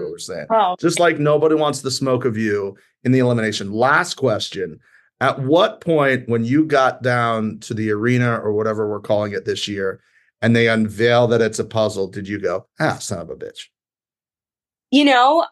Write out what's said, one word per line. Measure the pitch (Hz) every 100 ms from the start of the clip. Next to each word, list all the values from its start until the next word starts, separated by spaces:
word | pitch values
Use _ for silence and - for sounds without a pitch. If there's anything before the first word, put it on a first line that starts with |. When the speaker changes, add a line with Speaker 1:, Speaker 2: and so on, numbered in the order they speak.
Speaker 1:
what | 87
we're | 85
saying. | 85 87 76
Speaker 2:
Oh. | 226 190 180
Speaker 1:
Just | 170 170
like | 165 156
nobody | 147 151 156
wants | 156 147 135
the | 131
smoke | 127 135 127 127
of | 110
you | 110 104 98 98 _ _
in | 123
the | 131
elimination. | 123 117 110 104 101
Last | 107 127 156 175 -
question. | 127 101 - - 90 78 _ _ _ -
At | 135 127
what | 131 165 214 -
point, | 175 160 139 127 117
when | 117
you | 113 143 156
got | 143 131 -
down | 127 120 117 113 110 104
to | -
the | 107 110
arena | 104 117 123 120 117
or | 107
whatever | 107 110 107 107
we're | 104
calling | - 104 104
it | 101 107
this | 98 -
year, | 101 95 95 _ _ _ _
and | 117
they | 117 117
unveil | 113 107 98 117 120 120
that | 117
it's | 110 110
a |
puzzle, | 110 113 107 95 95
did | 101 95
you | 101
go, | 92 92 - -
"Ah, | 156 -
son | - 95
of | 85
a | 65
bitch"? | - - - _ _ _ _ _ _ _ _ _ _ _ _
Speaker 2:
You | 262
know, | 285 254 262 320 330